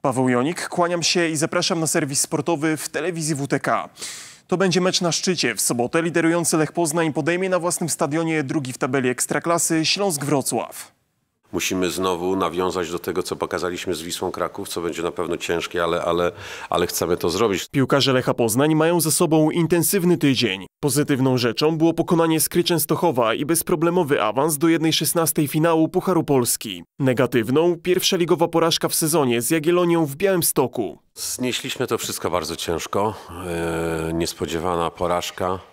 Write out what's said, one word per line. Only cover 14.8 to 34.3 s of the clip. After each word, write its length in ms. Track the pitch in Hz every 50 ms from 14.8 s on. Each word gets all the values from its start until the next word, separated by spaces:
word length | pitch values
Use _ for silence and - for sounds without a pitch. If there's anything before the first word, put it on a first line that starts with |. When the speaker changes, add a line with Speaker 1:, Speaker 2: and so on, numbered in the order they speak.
Speaker 2:
będzie 220 | 85 85 73 80 82
na 80 | 85
pewno 260 | 76 - 87 80 85
ciężkie, 460 | 82 - - 87 85 85 - - 90 85
ale, 180 | 82 85 85
ale, 300 | 71 85 85 87 87 87 - 98 101 - - - - -
ale 180 | - 87 90
chcemy 300 | 87 - - 95 85 87
to 120 | - - 90
zrobić. 360 | 82 92 117 110 98 82 - -
Speaker 1:
Piłkarze 420 | - 143 131 - - 139 120 131 131
Lecha 200 | 127 117 - 131
Poznań 420 | - 180 233 196 123 143 156 160
mają 260 | 156 156 165 175 175
za 100 | 160 160
sobą 380 | 151 - 185 151 156 160 156 156
intensywny 680 | - 170 165 160 180 170 156 - - 202 165 180 175
tydzień. 480 | 165 151 143 131 107 120 107 95 98 92 - _ _
Pozytywną 580 | - 147 117 143 147 135 143 120 131 135 127
rzeczą 400 | 123 117 120 107 - 147 156 165
było 160 | 156 160 165 160
pokonanie 460 | 165 160 - 180 165 165 165 160 156
Skry 240 | - - - 175 170
Częstochowa 680 | - 180 160 156 - 165 143 - 170 135 123 120 110 110
i 120 | - 147
bezproblemowy 760 | 135 165 160 - - 185 160 160 170 170 185 180 127 143 -
awans 360 | - 107 104 123 143 165 156
do 100 | 139 165
jednej 260 | 165 165 160 156 160 151
szesnastej 540 | - 165 151 - 170 165 156 - - 151
finału 400 | 139 - 160 151 170 165 160 160
Pucharu 360 | 156 - 185 - 196 185 165 147
Polski. 600 | - 143 131 120 113 - - - 113 95 87 85 _ _ _
Negatywną 760 | 143 131 127 113 131 120 - 123 110 110 127 151 165 175 175 160 _
pierwsza 340 | 180 180 180 - - 202
ligowa 300 | 175 175 160 180 143 170
porażka 420 | 170 165 165 165 165 165 - - 156
w 60 | -
sezonie 460 | - 170 156 151 170 143 123 117 117
z 80 | 120 -
Jagiellonią 560 | 160 165 147 160 175 180 180 175 170 165 165
w 100 | 143 139
Białymstoku. 840 | 147 196 190 190 180 156 - - - 131 123 - - 104 87 - - _ _ _
Speaker 2:
Znieśliśmy 720 | - - - - - 127 127 113 - - 131 - - 127
to 100 | - 117
wszystko 320 | 107 - - 107 - - 95
bardzo 260 | 80 87 78 73 82
ciężko. 580 | - - - 85 78 - - - 101 98 110 98 - - - 85 85 92 90 85 85 85 82 82 82 82 82 82 80 80 82
E, 40 | 82
niespodziewana 800 | 82 85 80